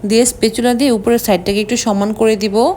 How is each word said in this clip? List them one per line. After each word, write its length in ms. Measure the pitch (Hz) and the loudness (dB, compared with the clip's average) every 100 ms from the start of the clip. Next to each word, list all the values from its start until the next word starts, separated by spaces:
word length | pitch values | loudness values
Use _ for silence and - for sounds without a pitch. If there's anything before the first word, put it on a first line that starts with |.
| 202 | 2
দিয়ে 140 | 226 247 | 2 2
স্প্যাচুলা 400 | - 220 220 240 240 | 0 -2 0 0 2
দিয়ে 120 | 277 220 | 2 0
উপরের 240 | 220 233 226 | 0 0 2
সাইডটাকে 340 | 185 180 202 208 | 0 0 -2 -2
একটু 100 | 240 233 | -2 -2
সমান 240 | 196 202 214 | -2 -2 0
করে 180 | 226 214 208 | 0 0 -2
দিব। 120 | 208 277 | 0 0